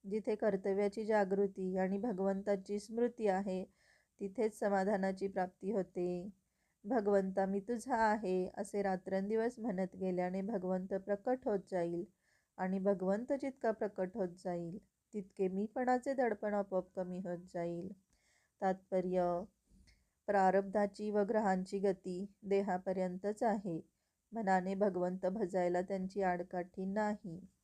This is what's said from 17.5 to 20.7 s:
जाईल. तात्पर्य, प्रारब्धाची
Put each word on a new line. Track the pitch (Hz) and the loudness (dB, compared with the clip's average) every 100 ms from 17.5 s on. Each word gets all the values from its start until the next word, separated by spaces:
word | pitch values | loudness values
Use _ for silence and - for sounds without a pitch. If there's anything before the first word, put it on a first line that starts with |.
जाईल. | 180 170 170 185 - _ _ _ _ _ _ | -6 -4 -4 -8 -12 _ _ _ _ _ _
तात्पर्य, | 190 190 _ 185 180 185 175 175 - _ _ - - _ _ _ - | -2 -2 _ -2 2 2 2 0 -4 _ _ -20 -20 _ _ _ 0
प्रारब्धाची | 202 190 190 196 | 4 6 6 2